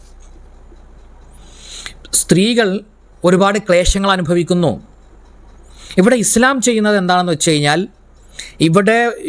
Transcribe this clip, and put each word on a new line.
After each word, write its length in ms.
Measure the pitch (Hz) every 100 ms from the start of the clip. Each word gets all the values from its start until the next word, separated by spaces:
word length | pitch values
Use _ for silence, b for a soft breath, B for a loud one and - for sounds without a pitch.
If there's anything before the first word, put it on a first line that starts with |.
| - - - - - - - - - - - - - - B B B B B - - -
സ്ത്രീകൾ 480 | - 165 214 240 208 190 - _ - -
ഒരുപാട് 360 | 175 185 196 208 202
ക്ലേശങ്ങൾ 440 | 175 180 196 196 185
അനുഭവിക്കുന്നു. 560 | 160 175 165 175 160 - - - - - - - - - B B B -
ഇവിടെ 180 | 196 254
ഇസ്ലാം 400 | 185 220 254 277
ചെയ്യുന്നത് 340 | 247 220 208 208
എന്താണെന്ന് 320 | 180 180 180 156
വെച്ച് 160 | -
കഴിഞ്ഞാൽ 300 | 151 147 156 202 - - - B B B B 160
ഇവിടെ 300 | 175 202 233 240 -